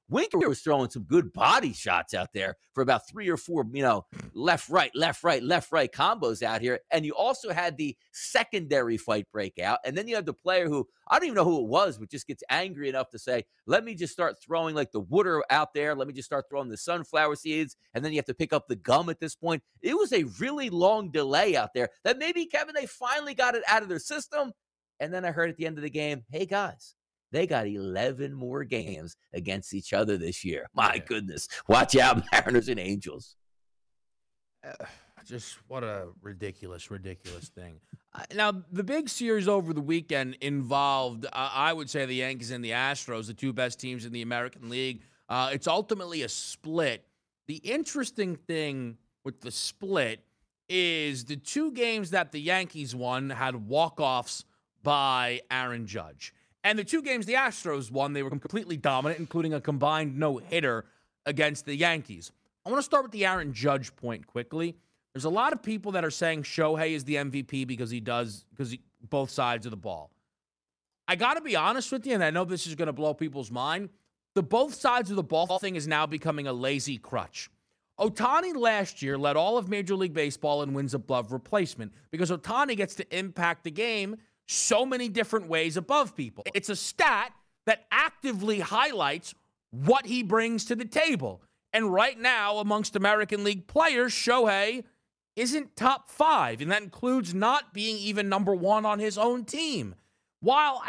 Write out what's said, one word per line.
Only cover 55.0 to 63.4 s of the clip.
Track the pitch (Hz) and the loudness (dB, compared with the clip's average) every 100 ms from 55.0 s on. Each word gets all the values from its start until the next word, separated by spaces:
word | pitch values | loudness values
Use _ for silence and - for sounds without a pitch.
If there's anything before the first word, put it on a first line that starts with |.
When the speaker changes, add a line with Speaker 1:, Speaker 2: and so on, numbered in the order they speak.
| 139 127 123 123 - | 4 4 2 -2 -2
Speaker 2:
Aaron | 127 127 117 107 | -2 -2 -4 -6
Judge. | 101 78 - - _ _ _ | -8 -10 -14 -18 _ _ _
And | 202 214 | 0 0
the | |
two | 202 320 | 0 -2
games | 277 247 196 | 0 -4 0
the | |
Astros | 262 262 - 175 143 110 | 0 0 -2 -4 -4 -4
won, | 135 143 | -2 -2
they | 143 | -2
were | 135 | -4
completely | 139 - 220 180 156 | -6 -6 -6 -6 -2
dominant, | 147 131 147 165 | 0 2 0 -4
including | 165 170 160 | -4 -2 -2
a | 151 | -2
combined | 151 143 143 156 151 135 | -2 0 2 0 -2 -2
no-hitter | 156 127 - 170 139 113 - _ _ _ 143 | -2 -2 -2 -2 0 -2 -6 _ _ _ -6
against | 143 151 143 | 0 0 0
the | 147 | -8
Yankees. | 143 170 160 - 87 - _ _ _ - | 0 0 0 -6 -16 -18 _ _ _ -4
I | |
wanna | 277 | -2
start | - 294 | 2 2
with | 254 | 0
the | 208 190 | 0 0
Aaron | 185 | 0